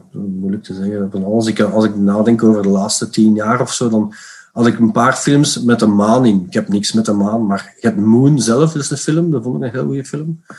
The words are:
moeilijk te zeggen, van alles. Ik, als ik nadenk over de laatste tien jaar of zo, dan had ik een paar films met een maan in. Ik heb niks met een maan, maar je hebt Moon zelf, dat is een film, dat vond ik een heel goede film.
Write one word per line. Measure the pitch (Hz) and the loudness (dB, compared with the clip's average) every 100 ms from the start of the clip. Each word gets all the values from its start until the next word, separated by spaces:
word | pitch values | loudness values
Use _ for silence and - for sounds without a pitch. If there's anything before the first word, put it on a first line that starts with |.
| - | -14
moeilijk | - 98 92 95 104 | -12 -8 -6 -6 -6
te | - | -8
zeggen, | 95 98 104 98 | -8 -6 -4 -4
van | 98 95 | -4 -2
alles. | 113 110 | 0 0
Ik, | 104 | 0
als | 104 107 107 | 0 2 0
ik | 104 | 2
nadenk | 101 104 110 117 | 0 2 2 4
over | 113 107 | 4 2
de | 98 | 2
laatste | 98 104 - 113 | 0 0 -4 -4
tien | - 110 | 2 2
jaar | 107 107 123 | 2 0 -2
of | 156 | -2
zo, | - 120 | -4 -2
dan | 110 104 - - - - | 0 -2 -8 -20 -20 -10
had | - 117 | 0 0
ik | 110 | 2
een | 110 | 2
paar | 120 123 | 2 0
films | - - 143 147 - | 0 2 2 2 0
met | 120 113 | 0 2
een | 107 101 | 2 2
maan | 107 123 120 | 2 4 4
in. | 98 87 | 2 0
Ik | |
heb | 113 104 | -4 -2
niks | 101 101 | -2 -2
met | 113 110 | -2 0
een | 101 | -2
maan, | 101 113 107 | -2 -2 -2
maar | 98 - _ | -4 -8 _
je | 117 | -4
hebt | 98 | 0
Moon | 107 117 139 147 | 2 4 4 4
zelf, | 110 117 160 | 2 2 0
dat | 151 | -2
is | 135 | -6
een | 139 | -6
film, | - 156 175 | -2 -2 0
dat | 139 | -2
vond | 120 135 | -4 -6
ik | |
een | 131 | -6
heel | 127 143 | -6 -4
goede | 139 131 | -6 -6
film. | 147 156 160 - | -8 -8 -10 -14